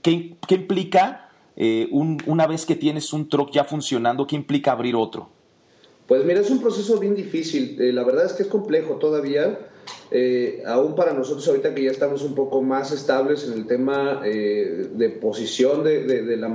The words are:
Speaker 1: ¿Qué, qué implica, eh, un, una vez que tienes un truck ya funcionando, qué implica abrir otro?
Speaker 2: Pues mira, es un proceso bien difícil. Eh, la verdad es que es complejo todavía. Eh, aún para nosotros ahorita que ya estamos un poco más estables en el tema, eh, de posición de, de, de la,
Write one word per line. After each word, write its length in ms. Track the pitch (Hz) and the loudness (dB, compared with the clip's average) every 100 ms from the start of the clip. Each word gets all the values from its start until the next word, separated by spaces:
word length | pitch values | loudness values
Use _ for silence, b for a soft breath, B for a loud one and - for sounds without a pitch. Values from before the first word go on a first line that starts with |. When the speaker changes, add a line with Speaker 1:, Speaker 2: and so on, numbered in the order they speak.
Speaker 1:
¿Qué, 340 | 170 170 170 - - | 0 0 -2 -12 0
qué 100 | 185 | 0
implica, 720 | - 190 180 185 202 269 B B B - | 2 -4 2 4 4 0 B B B -2
eh, 320 | 113 113 113 | 0 2 0
un, 260 | 139 160 151 147 | 0 0 -2 0
una 220 | 160 160 | 2 2
vez 180 | 160 - | 0 -2
que 100 | 143 | 0
tienes 380 | 147 151 - | 0 -2 -4
un 160 | 151 151 | -4 0
truck 220 | 143 139 | 0 2
ya 120 | 147 | 0
funcionando, 640 | 139 151 - 127 117 123 139 | 0 -2 -2 0 0 0 -2
qué 80 | 147 | -4
implica 360 | - 143 139 | -2 0 2
abrir 220 | 120 123 117 | 0 0 0
otro? 340 | 110 - - _ _ _ b b b b - | 0 -4 -16 _ _ _ b b b b 2
Speaker 2:
Pues 180 | 127 175 | 4 4
mira, 160 | 185 | 2
es 80 | 208 | 2
un 100 | 262 | 2
proceso 400 | 233 196 202 214 | 0 -2 0 0
bien 160 | 196 202 | 2 -2
difícil. 640 | - 160 160 147 127 - | -2 -4 -2 -2 -2 0
Eh, 120 | 123 | 0
la 100 | 123 | 2
verdad 220 | 120 135 180 | 2 2 2
es 80 | |
que 100 | - | 0
es 60 | 196 | -2
complejo 460 | 208 143 156 156 139 | -2 0 0 0 -2
todavía. 640 | 151 151 139 143 175 220 B B B B - | 0 0 0 0 0 -2 B B B B -4
Eh, 500 | 123 127 123 120 - - | 0 2 2 0 -4 -2
aún 280 | 120 151 151 | 2 2 2
para 180 | 165 | 0
nosotros 340 | 139 127 143 165 | 0 -2 -2 0
ahorita 260 | 139 156 | 2 0
que 100 | 139 | 0
ya 80 | 131 | -2
estamos 300 | 131 143 139 | 0 -2 -2
un 120 | 143 135 | -4 -2
poco 260 | 135 135 | 0 0
más 300 | 131 135 139 | 0 -2 -2
estables 540 | 143 - 131 139 147 135 | -4 0 0 2 0 -2
en 60 | |
el 120 | 110 110 | -6 -2
tema, 560 | 123 131 139 139 135 104 | 0 0 0 0 -2 -2
eh, 640 | 107 104 104 95 85 95 | -2 0 0 -2 -4 -6
de 160 | 110 113 | -2 -2
posición 760 | - 107 113 110 - 127 147 | 0 -4 -4 -6 0 2 2
de, 200 | 151 151 | 2 0
de, 180 | 127 123 | 0 -2
de 140 | 113 113 | 0 -2
la, 120 | 117 | -2